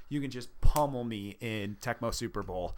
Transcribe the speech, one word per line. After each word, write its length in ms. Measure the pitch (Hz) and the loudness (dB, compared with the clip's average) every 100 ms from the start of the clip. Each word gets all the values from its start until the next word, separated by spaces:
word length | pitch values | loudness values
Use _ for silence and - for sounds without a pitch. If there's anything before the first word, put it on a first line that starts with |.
| - | -6
you 120 | 147 | -4
can 80 | 139 | -4
just 320 | 123 117 - | -6 -10 6
pummel 440 | - 151 147 131 | 8 8 4 0
me 320 | 120 110 101 - | -4 -6 -8 -8
in 360 | 120 110 101 104 | -6 -4 -4 -4
Tecmo 320 | 123 117 117 | -4 -4 -4
Super 300 | - 113 104 | -4 -4 -4
Bowl. 320 | 95 92 87 | -6 -4 -6